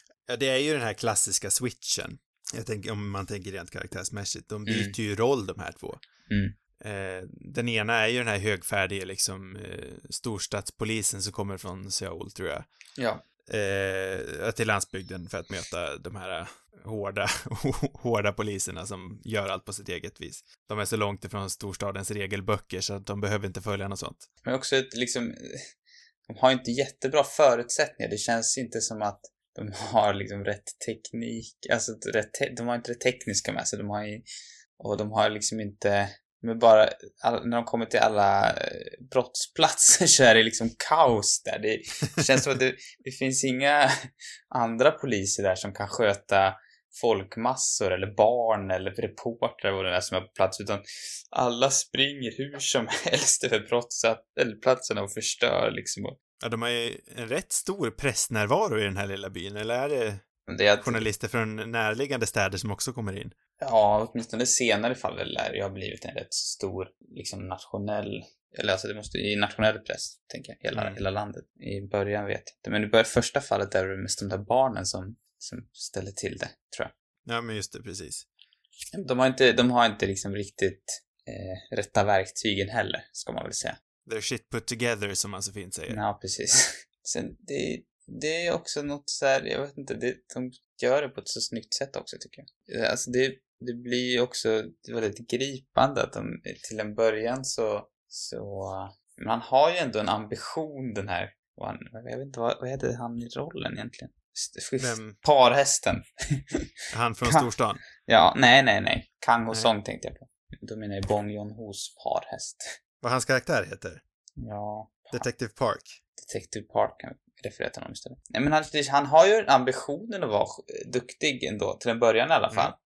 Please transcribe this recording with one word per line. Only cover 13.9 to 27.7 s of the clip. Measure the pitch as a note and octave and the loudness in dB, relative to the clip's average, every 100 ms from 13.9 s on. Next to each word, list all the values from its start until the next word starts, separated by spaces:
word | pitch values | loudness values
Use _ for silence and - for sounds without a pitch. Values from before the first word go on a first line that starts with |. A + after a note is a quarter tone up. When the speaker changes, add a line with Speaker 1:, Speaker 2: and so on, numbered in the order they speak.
| F#2+ F#2+ F#2+ - D2 G#2 | -2 -4 -6 -8 -6 -6
Speaker 1:
till | G#2+ G#2+ | -2 0
landsbygden | G2+ - F#2+ F#2 F#2+ E2+ | 0 -2 -8 -10 -12 -10
för | F#2+ | -10
att | E2+ | -8
möta | F#2+ - F2 E2 C#2+ | -8 -8 -8 -6 -8
de | F2 F2 | -10 -12
här, | F#2 E2 | -8 -8
eh, | E2+ - _ _ - | -10 -16 _ _ -10
hårda, | A2 G2 G2 G2+ - - G#2+ | -8 -6 -2 -2 -2 -6 -4
<laughs> | C#3 - C#3 | -2 0 -4
hårda | - A#2+ G#2+ G2+ | -4 0 2 2
poliserna | G2 G#2 G2 - - F#2 | 0 -2 -4 -6 -6 -10
som | G2 F#2 G#2+ | -10 -12 -14
gör | F#2 G#2 G2 | -6 -4 -2
allt | F#2+ - | -6 -8
på | |
sitt | G2+ F#2 | -12 -8
eget | F2 E2+ - | -8 -8 -12
vis. | D#2 - - _ - | -14 -14 -20 _ -8
De | G#2+ | -4
är | G2+ | -2
så | A2 | 0
långt | G2+ G2 F#2 | 0 -2 -8
ifrån | G#2 G2 | -8 -6
storstadens | - G2+ F2+ G2+ G2 F#2+ | -8 -8 -6 -6 -4 -6
regelböcker | G#2 G2 G2+ F#2+ G2+ - F#2 | -6 -4 -4 0 -2 -2 -6
så | - | -6
att | G2+ G2 | -6 -6
de | G2+ | -4
behöver | G2+ G#2 F#2+ | -2 -2 -2
inte | F2+ | -6
följa | G2+ G2 G2 | -4 -4 -4
något | F#2+ | -8
sånt. | - - - _ - | -10 -12 -20 _ -4
Speaker 2:
Men | |
också | C3 - C3+ | -4 0 0
ett, | C3 | 0
liksom, | A2+ B2 B2 A#2 - - - - - _ - - _ - | -4 -4 -4 -6 -8 -14 -14 -16 -20 _ -20 -20 _ -18
de | A#2 | 2
har | C3 | 4
inte | C3 B2 | 4 0
jättebra | B2 C3+ - C3+ C#3+ | -2 -2 -2 0 2
förutsättningar. | C#3 - C#3+ A#2+ A#2+ | 2 6 6 6 2